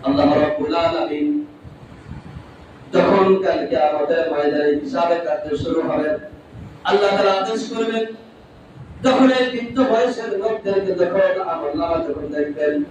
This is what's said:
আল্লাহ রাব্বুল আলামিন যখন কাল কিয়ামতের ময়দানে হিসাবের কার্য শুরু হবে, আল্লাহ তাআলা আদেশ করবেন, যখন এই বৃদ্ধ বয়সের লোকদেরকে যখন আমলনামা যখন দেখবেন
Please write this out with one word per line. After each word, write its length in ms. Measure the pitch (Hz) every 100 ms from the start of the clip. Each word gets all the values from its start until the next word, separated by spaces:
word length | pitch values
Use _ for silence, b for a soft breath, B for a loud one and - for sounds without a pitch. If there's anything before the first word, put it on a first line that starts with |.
আল্লাহ 360 | 135 143 143 151
রাব্বুল 360 | - - 151 170
আলামিন 680 | 170 330 - - 294 294 - - - - - - - - - - - - - - -
যখন 500 | - 190 196 190 190
কাল 240 | - - -
কিয়ামতের 640 | - 151 151 147 165 160
ময়দানে 480 | 147 147 147 147 143
হিসাবের 380 | - 170 170 170
কার্য 360 | 151 151 151 143
শুরু 240 | 165 160
হবে, 280 | 156 151 151 151 - - - - - -
আল্লাহ 280 | - 196 202
তাআলা 200 | 196 196
আদেশ 300 | 190 190 226 -
করবেন, 360 | 226 226 220 220 - - - - - - - - -
যখন 280 | 254 262 262
এই 140 | 254 247
বৃদ্ধ 300 | 247 240 262
বয়সের 600 | 226 226 254 226 220 196
লোকদেরকে 520 | 220 214 196 - -
যখন 480 | 175 175 190 190 185
আমলনামা 560 | 170 165 147 147 165 165 147
যখন 160 | 143 143
দেখবেন 560 | 147 147 147 151 147 147